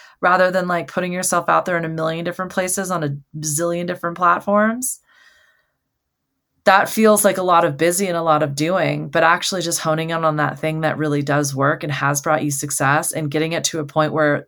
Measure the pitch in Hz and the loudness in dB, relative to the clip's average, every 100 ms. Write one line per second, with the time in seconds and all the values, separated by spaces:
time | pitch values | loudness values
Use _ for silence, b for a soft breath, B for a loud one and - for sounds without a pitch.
0 | B _ 180 185 185 185 180 175 - 185 | B _ 2 4 4 2 0 -2 -4 -6
1 | 180 180 180 175 170 160 185 170 160 160 | -4 -4 -2 0 2 0 0 -2 -4 -4
2 | 160 165 175 175 180 - 185 196 180 175 | -4 -4 -6 -6 -6 -4 -4 -4 -4 -4
3 | 147 143 - 151 156 151 170 175 175 175 | -4 -6 -10 -10 -6 -2 -2 -2 -4 -4
4 | 170 170 175 175 - 202 214 240 254 - | -6 0 2 2 2 2 2 0 -6 -10
5 | b b b b b b b b _ _ | b b b b b b b b _ _
6 | _ _ _ _ _ _ - 190 - - | _ _ _ _ _ _ 4 4 4 4
7 | 220 208 196 185 180 170 170 139 170 175 | 4 6 4 2 4 4 4 2 0 2
8 | 190 170 165 151 151 139 160 185 147 147 | 0 0 2 2 2 0 0 0 0 -2
9 | 156 165 165 175 - 185 165 170 160 156 | -2 2 4 2 0 -4 -4 -2 -2 -2
10 | 160 165 160 151 147 143 156 156 156 - | -2 0 0 0 -2 -2 -4 -2 -2 0
11 | 151 147 143 147 143 135 139 165 156 139 | 0 0 0 0 0 0 0 0 -4 -2
12 | 139 143 170 156 147 139 139 - 139 151 | -2 -2 0 0 0 -4 -6 -2 2 2
13 | 170 175 151 156 160 165 - 160 147 156 | 0 -4 -4 -2 -2 -2 -4 -4 -4 -2
14 | 156 151 151 143 | 0 2 2 0